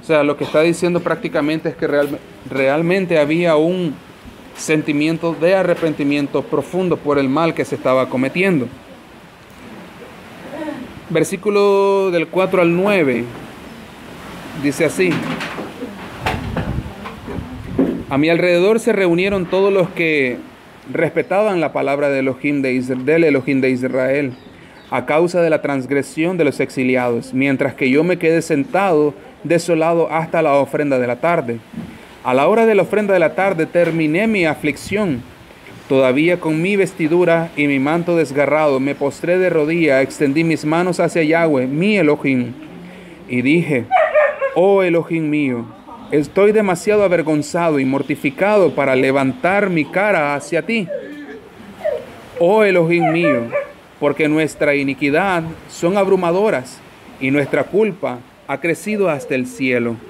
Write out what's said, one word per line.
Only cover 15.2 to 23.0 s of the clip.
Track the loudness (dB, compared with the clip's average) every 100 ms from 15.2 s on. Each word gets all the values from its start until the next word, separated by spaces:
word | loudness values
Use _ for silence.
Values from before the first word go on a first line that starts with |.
| -4 -8 -8 -10 -12 -12 -14 -14 -16 -8 -6 -6 -6 -6 -4 -6 -8 -14 -16 -14 -12 -10 -10 -14 -8 -2 -2 -2 -4
A | 0
mi | 2
alrededor | 2 2 2 4 2
se | 2
reunieron | 0 2 2 0 -2 -2
todos | 0 2
los | 2 0
que | 0 0 2 0 -2 -12 -20 -20 -20 -8
respetaban | -2 0 -2 -2 0 0 0
la | -2
palabra | -2 -2 0 0
de | 0
Elohim | -2 -2 -2 0
de | 0
Isra-, | -2 -2 -4